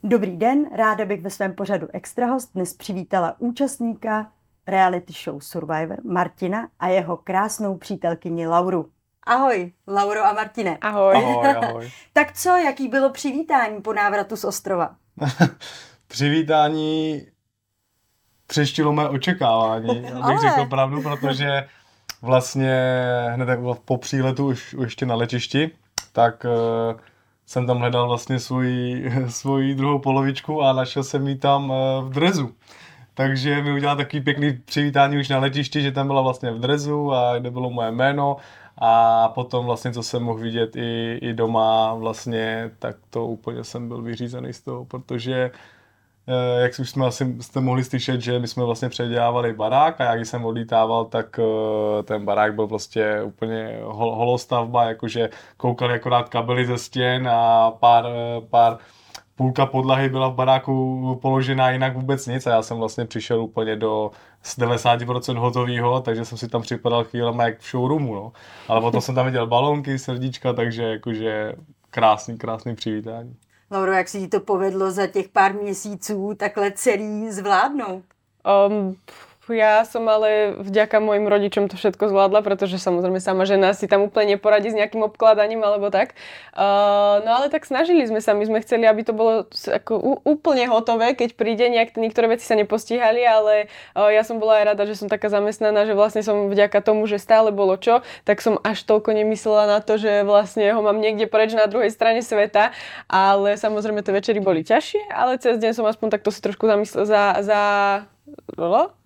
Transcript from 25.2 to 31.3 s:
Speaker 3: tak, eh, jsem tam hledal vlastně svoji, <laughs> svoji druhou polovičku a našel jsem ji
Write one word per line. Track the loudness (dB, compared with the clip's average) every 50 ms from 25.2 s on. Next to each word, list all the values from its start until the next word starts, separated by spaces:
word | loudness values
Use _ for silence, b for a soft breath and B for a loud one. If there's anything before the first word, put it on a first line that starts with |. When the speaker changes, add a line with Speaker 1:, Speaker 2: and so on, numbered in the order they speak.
| -2 -2 -4 -6 -6 -2 -2 -2 -2 -2 -4 _ _ _ _ -14 -14 _ _
Speaker 3:
tak, | 2 2 2 2 -2 -4
eh, | -2 -2 0 0 -2 -2 -2 -4 -4 -6 -8 b b b b b b b b b
jsem | _ -6 -4 -2
tam | 0 0 0
hledal | 0 0 0 0 0 0
vlastně | -2 -4 -2 -4 -4 -4
svoji, | -4 -4 -4 -2 -2 -2 -2 -2 -4 -4 -6 -6 -6 -4 -2 -2
<laughs> | -2 -4
svoji | -6 -6 -4 -2 0 0 0 0 0
druhou | 0 0 0 0 0
polovičku | 0 0 0 2 0 0 -2 -4 -8 -6 -4 0 2
a | 2 2
našel | 2 0 -2 -2 -6 -6
jsem | -4 -4 -4 -2
ji | -2